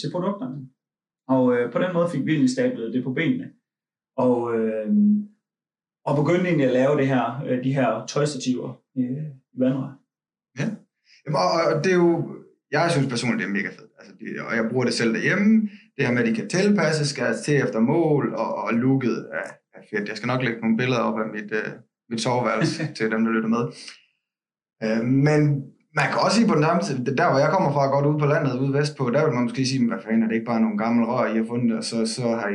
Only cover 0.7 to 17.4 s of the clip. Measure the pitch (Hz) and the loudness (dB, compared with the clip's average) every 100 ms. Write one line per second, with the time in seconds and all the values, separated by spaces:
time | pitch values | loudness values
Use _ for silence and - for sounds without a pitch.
0.7 | _ _ _ _ _ - 131 127 120 120 | _ _ _ _ _ -2 2 2 2 0
1.7 | 175 180 170 170 143 156 156 127 131 123 | -2 -2 0 0 -2 0 2 2 2 -2
2.7 | 117 113 127 131 - 131 - - - _ | -2 -4 -4 -4 -2 -2 -2 -6 -16 _
3.7 | _ _ _ _ - 127 120 117 113 110 | _ _ _ _ -2 0 2 0 -2 -2
4.7 | 110 107 208 208 208 - _ _ _ _ | -2 0 4 4 2 -2 _ _ _ _
5.7 | _ _ _ 151 147 151 180 180 156 127 | _ _ _ -2 0 2 2 2 2 2
6.7 | 123 139 147 135 127 117 127 139 127 135 | 2 2 2 2 0 0 -4 -4 -2 0
7.7 | 139 120 110 - 151 147 127 127 123 135 | 0 0 -2 -4 -2 -2 -2 -4 -4 -6
8.7 | - _ 131 123 143 151 135 _ - 127 | -14 _ -4 -4 -4 -8 -14 _ -2 0
9.7 | 135 - - _ _ _ _ _ - 190 | 0 -6 -12 _ _ _ _ _ -6 -6
10.7 | - _ _ _ _ - 180 180 165 156 | -6 _ _ _ _ -4 -2 0 0 0
11.7 | 156 185 180 175 165 - - - _ _ | 0 2 4 4 2 -2 -10 -18 _ _
12.7 | 147 170 143 127 117 123 107 95 101 92 | 0 2 2 0 0 -2 -2 -2 -4 -4
13.7 | - - - - - 107 65 - 113 113 | -10 -20 -20 -20 -16 -12 -10 -4 -2 -2
14.7 | 127 117 113 113 87 127 190 208 220 208 | 0 0 0 0 0 0 2 4 4 2
15.7 | - _ - 123 120 113 110 101 175 202 | -6 _ -4 0 2 0 0 -2 0 2
16.7 | 190 156 151 143 131 120 110 | 4 2 0 -2 -2 -4 -2